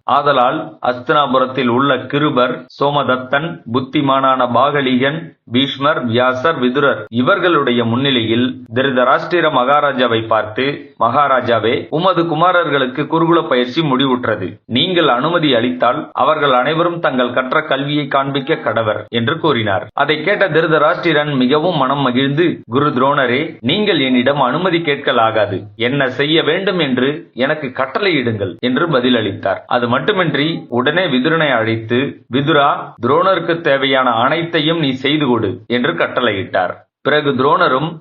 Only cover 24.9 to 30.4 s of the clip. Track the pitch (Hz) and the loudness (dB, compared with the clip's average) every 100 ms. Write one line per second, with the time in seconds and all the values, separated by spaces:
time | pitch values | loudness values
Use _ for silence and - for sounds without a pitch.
24.9 | 139 147 123 113 107 101 95 - - 117 | -2 0 2 2 2 0 -2 -8 -4 -2
25.9 | 143 131 123 147 160 147 175 196 180 143 | 0 -2 -2 0 2 2 0 0 -2 0
26.9 | 127 131 151 - 110 135 151 135 127 131 | 0 0 -2 -10 -4 -2 -2 -6 -4 -4
27.9 | 220 202 147 120 104 95 82 123 127 170 | -2 0 0 0 -2 -4 -4 -2 0 2
28.9 | 135 123 120 101 87 98 92 - 123 120 | 2 2 0 -2 -4 -4 -4 -2 -2 0
29.9 | 127 151 185 170 143 | -2 0 -2 0 0